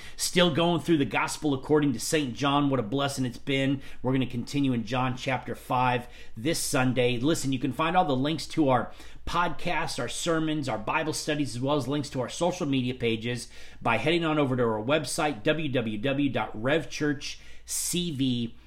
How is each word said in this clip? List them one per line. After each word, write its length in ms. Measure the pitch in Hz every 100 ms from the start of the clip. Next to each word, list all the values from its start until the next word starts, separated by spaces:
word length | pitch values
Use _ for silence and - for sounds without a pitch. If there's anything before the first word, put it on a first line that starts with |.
| - -
Still 360 | - 175 180
going 300 | 151 170 165
through 160 | - 156
the 80 | 120
gospel 480 | 143 151 - 151
according 400 | 135 - 151 143
to 60 | 113
Saint 340 | - 160 131
John. 340 | 113 143 143 139
What 120 | 131
a 20 |
blessing 420 | 104 139 139 135
it's 140 | 127 -
been. 420 | - 135 135 135 - -
We're 100 | 127
gonna 140 | 135 120
continue 480 | 120 110 143 135
in 100 | 120
John 320 | 104 127 127 120
chapter 380 | 135 127 -
five 520 | 107 - 127 127 123 - - - 113
this 220 | 139 165
Sunday. 600 | - 139 127 123 123 120
Listen, 340 | 139 123 135
you 60 | 127
can 140 | 135
find 240 | 120 160 180
all 80 |
the 120 | 156 131
links 300 | 147 160 -
to 200 | 160 139
our 240 | 120 - - - - -
podcasts, 720 | 170 175 - 180 185 - -
our 100 | 120
sermons, 600 | - 170 160 156 156 127
our 100 | 107
Bible 360 | - 151 156
studies, 400 | - - 147 135
as 80 | 120
well 140 | 135 147
as 120 | 123
links 220 | 147 139
to 100 | 131
our 80 | 113
social 380 | - 175 175 143
media 280 | 135 123
pages 540 | 123 117 110 117 120 - - - -
by 160 | 117 113
heading 280 | 147 175
on 140 | 160 151
over 160 | 135
to 80 | 127
our 180 | 117 110
website, 600 | 113 156 135 - 151 117
W 240 | 151 156 147
W 260 | 123 113 107
W 320 | 135 139 139
dot 220 | 113 107 107
rev 300 | 127 160 131
church 480 | - 147 135 - - - -
C 460 | - - - 175 175
V 460 | 131 131 120 117 -